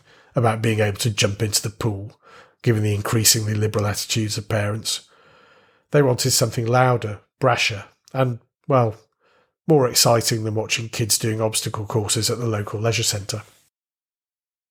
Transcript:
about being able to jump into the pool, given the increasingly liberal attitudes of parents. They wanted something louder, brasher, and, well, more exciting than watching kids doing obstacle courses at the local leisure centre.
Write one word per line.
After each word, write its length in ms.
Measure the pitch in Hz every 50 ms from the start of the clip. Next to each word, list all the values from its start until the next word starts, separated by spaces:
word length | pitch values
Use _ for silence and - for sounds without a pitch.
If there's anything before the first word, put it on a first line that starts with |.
| _ _ _ _ _ _ -
about 260 | 139 113 113 110 110 110
being 160 | 117 110 107
able 200 | 107 104 98 -
to 120 | - 120
jump 320 | 104 - - 104 101 - 117
into 180 | 104 98 -
the 100 | - 110
pool, 500 | 104 - - 117 104 98 101 107 - _ _ - - - - _ _ _ -
given 220 | 123 117 107 107
the 100 | 107 104
increasingly 580 | 101 104 - - 113 107 - - 113 107 107 110
liberal 340 | 107 104 104 104 110 104
attitudes 520 | 104 101 - - - - 117 110 107 - -
of 100 | 104 -
parents. 600 | 113 107 104 104 104 113 101 - - - - _ _ _ _ _ _ _ _ _ _ _ _ _ _ _ _ _
They 100 | - 147
wanted 300 | 143 131 123 120 - 127
something 360 | 120 - 127 113 - - 113
louder, 540 | 110 120 127 127 127 123 117 - 104 107 - _ _ _ -
brasher, 460 | - 131 120 113 - - 113 101 101 - _ _ _ _ -
and, 260 | 135 131 127 120 117 _ _ _ _ _ -
well, 260 | 143 131 120 110 104 - _ _ _ _ _ _ _ _ _ _ _ _ -
more 220 | - 160 147 131 120
exciting 560 | 113 - - 131 117 117 110 - 123 113 107
than 100 | 110 107
watching 340 | 110 110 113 - - 117 110
kids 300 | - - 120 104 - -
doing 220 | - 113 110 110
obstacle 440 | 113 110 107 - - - - 107 104
courses 460 | 101 - 117 104 101 - 117 104 -
at 80 | 120 110
the 80 | 120
local 320 | 117 110 104 101 - - 104
leisure 240 | 110 113 110 107 113
centre. 400 | - - 101 95 - - - - - _ _ _ _ _ _ _ _ _ _ _ _ _ _ _ _ _ _ _ _ _ _ _ _